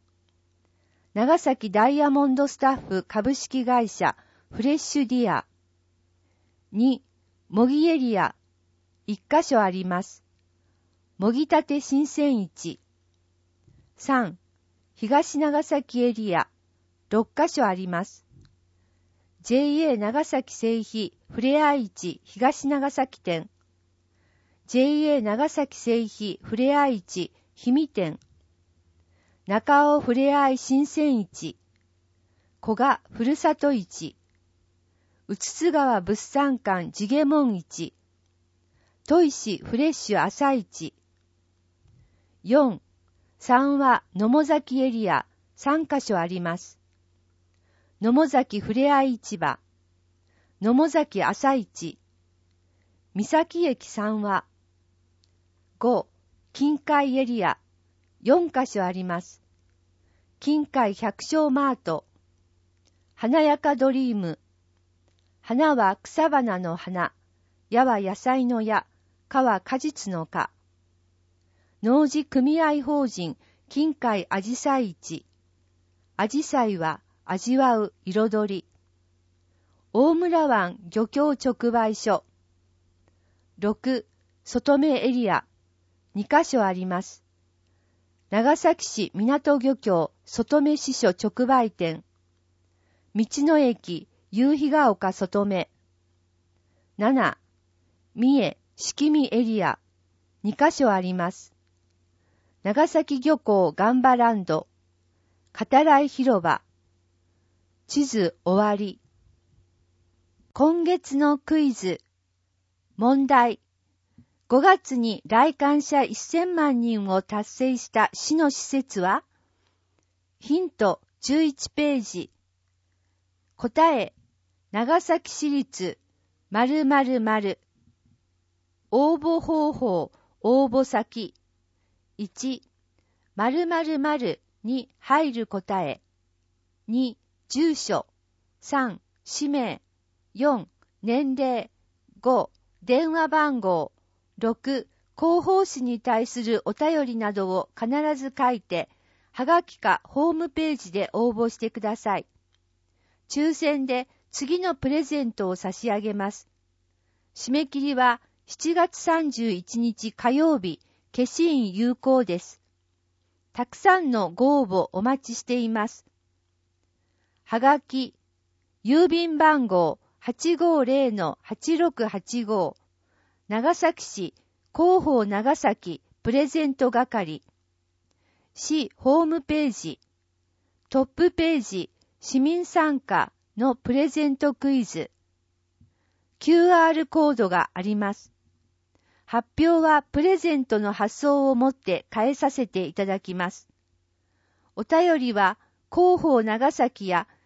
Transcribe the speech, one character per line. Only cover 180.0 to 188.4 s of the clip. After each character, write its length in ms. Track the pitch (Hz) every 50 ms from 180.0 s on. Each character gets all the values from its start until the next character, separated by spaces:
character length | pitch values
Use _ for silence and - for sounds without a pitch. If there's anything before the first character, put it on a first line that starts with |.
| _ _ _ _ _ _ _ _ _ _ _ _ _ _ _ _ _ -
ト 140 | - 262 269
ッ 20 |
プ 260 | 262 _ - - 349
ペ 240 | - - 320 330 330
ー 60 | 277
ジ、 280 | 208 - 196 180 165 - _ _ _ _ _ _
市 220 | - - - 262
民 240 | 262 302 339 349 349
参 340 | - - 349 311 302 285 254
加 320 | - - 196 160 - - - _ _ _ _
の 200 | 208 240 269 254
プ 180 | - - - 247
レ 160 | 277 302 285
ゼ 180 | - 311 302
ン 80 | 294 269
ト 180 | - 302 294 269
ク 200 | - - 277 277
イ 100 | 254 214
ズ。 280 | - - 165 143 - _ _ _ _ _ _ _ _ _ _ _ _ _ _ _ _ _ _ _ _ _ _ _ _ _ -
キ 160 | - 294 330
ュ 120 | 339 339
ー 200 | 359 359 330 320
ア 20 | 330
ー 40 | 320
ル 120 | 320 311
コ 220 | - - 320 302 294
ー 60 | 277
ド 120 | 226 208
が 220 | 180 180 175 - - -
あ 80 | 185
り 140 | 185 208 208
ま 180 | 208 208 196 202
す。 180 | - - _ _ _